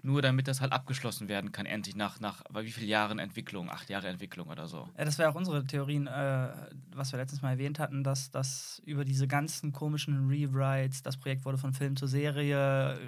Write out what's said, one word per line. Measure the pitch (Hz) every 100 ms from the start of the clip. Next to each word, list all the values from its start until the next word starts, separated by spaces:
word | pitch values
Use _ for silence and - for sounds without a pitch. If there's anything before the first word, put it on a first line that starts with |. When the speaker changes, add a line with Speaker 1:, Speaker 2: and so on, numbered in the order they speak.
Speaker 1:
nur | 131 143
damit | 135 131 131
das | 131
halt | 135
abgeschlossen | 131 131 131 120 - 101
werden | 101 101
kann, | - 98
endlich | 104 98 95
nach, | 101 -
nach, | 104 - -
wie | 107 110
viele | 113 104
Jahren | 107 104 110
Entwicklung? | 98 113 - 98 87
Acht | - -
Jahre | 98 92
Entwicklung | 90 98 90 76
oder | 73 82
so. | 80 - -
Speaker 2:
Ja, | 151
das | 147
war | 160
auch | 151
unsere | 185 147 135
Theorien, | 147 139 147 139
äh, | 135 139 131 127 - - 135 -
was | 131 135
wir | 127
letztens | 131 139
mal | 131
erwähnt | 127 143 151
hatten, | 151 139
dass, | 135 135 -
dass | 135 131 - - - -
über | 143 135
diese | 135 135
ganzen | 143 151 - 151
komischen | 139 151 151 147 139 135
Rewrites, | 143 143 135 135 135 135 131
das | - 135
Projekt | 139 135 135
wurde | 135
von | 135
Film | 135 139 135
zu | 135
Serie, | 139 147 143 143 143 139 135 135 117